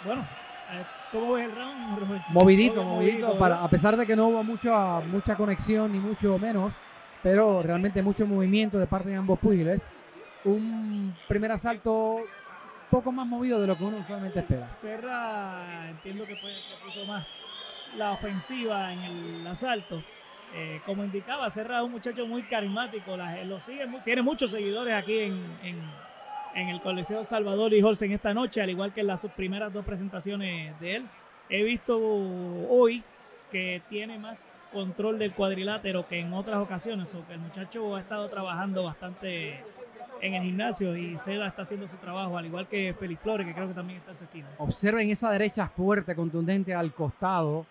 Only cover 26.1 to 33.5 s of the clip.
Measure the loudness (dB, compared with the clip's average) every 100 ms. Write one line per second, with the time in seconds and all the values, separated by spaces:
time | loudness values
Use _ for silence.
26.1 | -18 -12 -10 -8 -6 -4 -4 -4 -4 -4
27.1 | -6 -2 -2 0 2 6 8 8 6 2
28.1 | 0 0 0 0 0 -2 -2 -4 -2 -2
29.1 | -2 -6 -6 -4 -2 -4 -6 -6 -6 -6
30.1 | -6 -6 -4 -4 -6 -8 -8 -6 -6 -8
31.1 | -16 -20 -20 -2 2 2 2 2 2 4
32.1 | 2 0 -4 -6 -4 4 8 8 6 -8
33.1 | -20 -20 -20 -8